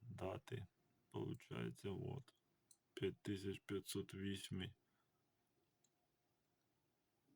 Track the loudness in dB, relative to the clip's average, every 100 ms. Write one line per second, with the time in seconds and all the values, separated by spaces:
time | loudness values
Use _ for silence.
0 | -8 -2 0 0 -2 -4 -4 _ _ _
1 | _ -2 0 -2 -4 0 0 0 -2 0
2 | 0 -2 -6 _ _ _ _ -20 _ 2
3 | 2 2 0 2 2 -2 0 -2 2 0
4 | 0 0 2 2 0 0 0 -4 _ _
5 | _ _ _ _ _ _ _ _ _ _
6 | _ _ _ _ _ _ _ _ _ _
7 | _ _ _